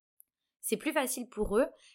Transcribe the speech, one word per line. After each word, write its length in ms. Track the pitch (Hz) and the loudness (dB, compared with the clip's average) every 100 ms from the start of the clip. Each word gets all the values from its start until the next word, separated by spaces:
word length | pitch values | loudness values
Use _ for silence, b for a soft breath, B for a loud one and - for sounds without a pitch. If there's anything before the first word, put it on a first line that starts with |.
| _ _ _ _ _ _ | _ _ _ _ _ _
C'est 160 | - 214 | -4 -2
plus 160 | 302 | 0
facile 360 | 294 254 - 240 | 0 0 -2 -6
pour 280 | 214 208 208 | -4 0 2
eux 100 | 294 B B | 2 B B